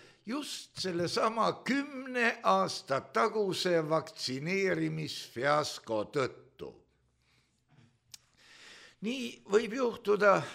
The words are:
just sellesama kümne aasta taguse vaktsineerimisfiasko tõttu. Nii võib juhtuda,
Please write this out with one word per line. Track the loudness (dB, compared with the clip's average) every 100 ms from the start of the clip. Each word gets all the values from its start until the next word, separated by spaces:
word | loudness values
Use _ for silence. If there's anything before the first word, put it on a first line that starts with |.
| -20 _ -8
just | -8 -6 -12 -12 -8
sellesama | -4 -2 -2 0 0 2 0
kümne | 0 -2 -2 -2 -8 -6 0 0 0
aasta | 2 2 2 -4 -2 -4
taguse | -2 0 0 2 0 0 2 2 2
vaktsineerimisfiasko | 0 -2 -8 -6 -4 -2 0 2 0 0 -2 -6 -8 -10 -2 2 2 0 -6 -4 -2
tõttu. | -2 -2 -2 -4 -20 -16 -16 -16 _ _ _ _ _ _ _ _ _ _ _ _ _ -20 _ _ -20 -20 -20 -20 -20 _ -6
Nii | -6 -8 -10 2
võib | 2 2 0
juhtuda, | -2 0 0 6 6 6 4